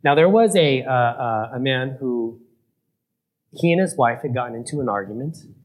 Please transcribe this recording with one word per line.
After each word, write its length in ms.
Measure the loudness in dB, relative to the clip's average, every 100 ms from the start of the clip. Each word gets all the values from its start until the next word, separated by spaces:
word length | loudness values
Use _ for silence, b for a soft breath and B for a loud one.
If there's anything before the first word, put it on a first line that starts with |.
Now, 100 | 4
there 140 | 4 6
was 260 | 6 4
a, 280 | 4 4 2
uh, 100 | 0
uh, 580 | 2 2 0 -2 -2 -4
a 40 | -4
man 380 | -2 -2 -4 -6
who, 420 | -4 -4 -4 -8 _ _ _ _ _ _ _ _ _ _ _
he 200 | -2 0
and 80 | 2
his 160 | 0 2
wife 260 | 0 0
had 120 | -6
gotten 200 | -6 -6
into 260 | -10 -8 -6
an 80 | -4
argument 500 | -4 -6 -8 -10 -12 -20 -20